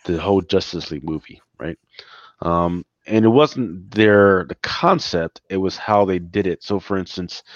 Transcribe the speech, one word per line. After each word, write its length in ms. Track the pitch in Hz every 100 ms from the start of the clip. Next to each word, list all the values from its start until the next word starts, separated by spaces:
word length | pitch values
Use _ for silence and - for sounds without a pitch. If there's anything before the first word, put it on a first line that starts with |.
the 160 | - 82
whole 220 | 82 98
Justice 480 | 90 95 - 85 80
League 140 | 76
movie, 360 | 78 78 - 67 _ -
right? 200 | 80 85 _ _ - - - -
Um, 420 | 85 85 87 87 - _ -
and 180 | 110
it 40 | 110
wasn't 600 | 120 151 - 110 90 95
their, 540 | 107 107 104 101 95
the 100 | 87 -
concept, 840 | - - 170 175 - 87 82 - -
it 80 | 95
was 220 | 95 -
how 260 | - 104
they 140 | 98 92
did 280 | 85 101 95
it. 160 | 82
So, 160 | - 101
for 200 | - 98
instance, 440 | 87 - 87 - -